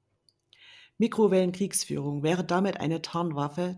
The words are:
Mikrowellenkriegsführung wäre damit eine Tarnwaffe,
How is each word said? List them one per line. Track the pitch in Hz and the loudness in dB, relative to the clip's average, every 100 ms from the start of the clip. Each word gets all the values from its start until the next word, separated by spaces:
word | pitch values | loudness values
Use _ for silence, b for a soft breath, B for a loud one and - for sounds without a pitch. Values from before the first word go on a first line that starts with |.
| _ _ _ _ _ B B B B - | _ _ _ _ _ B B B B -2
Mikrowellenkriegsführung | 233 226 208 185 180 180 196 - - 147 143 143 | 0 4 4 6 2 0 -2 -2 -2 -4 -4 -2
wäre | 151 180 | 0 0
damit | 165 175 196 - | 0 2 2 0
eine | 143 160 | -2 -4
Tarnwaffe, | 160 170 175 143 143 160 180 | -4 -4 -2 -2 -4 -4 -6